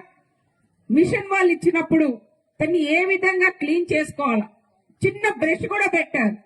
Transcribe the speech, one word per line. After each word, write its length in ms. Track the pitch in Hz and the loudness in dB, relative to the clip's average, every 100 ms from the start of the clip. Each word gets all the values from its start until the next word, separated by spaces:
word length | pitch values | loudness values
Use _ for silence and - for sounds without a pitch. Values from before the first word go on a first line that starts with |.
| - _ _ _ _ _ _ _ - | -4 _ _ _ _ _ _ _ -2
మిషన్ 400 | 247 359 440 392 | 2 2 0 -2
వాళ్ళు 200 | 392 359 | 2 2
ఇచ్చినప్పుడు 680 | 330 339 330 311 320 302 233 _ _ _ - | 2 0 0 2 2 2 -2 _ _ _ -6
దాన్ని 180 | 311 349 | -2 0
ఏ 260 | 294 330 370 | 2 2 2
విధంగా 440 | 370 381 370 370 | 0 0 2 0
క్లీన్ 440 | 370 294 339 349 | 0 -2 -2 0
చేసుకోవాలా, 560 | 302 302 - 269 220 208 _ _ _ _ - 381 | -2 -4 -4 -2 -2 -4 _ _ _ _ -4 -2
చిన్న 240 | 381 415 415 | -2 -4 -2
బ్రష్ 300 | 320 320 - | -2 -2 -4
కూడా 220 | 403 392 339 | -2 0 -2
పెట్టారు, 380 | 311 285 214 214 | -2 -2 -2 -2